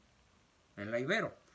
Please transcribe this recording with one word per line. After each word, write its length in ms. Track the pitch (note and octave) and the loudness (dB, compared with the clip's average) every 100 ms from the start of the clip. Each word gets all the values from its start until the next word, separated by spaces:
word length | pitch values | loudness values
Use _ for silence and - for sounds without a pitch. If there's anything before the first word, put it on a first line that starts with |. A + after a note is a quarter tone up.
| - _ - - _ _ _ - | -20 _ -20 -20 _ _ _ -10
En 140 | G#2 | -2
la 80 | A#2+ | 0
Ibero. 360 | - A3 F3 - - | 2 2 0 -6 -20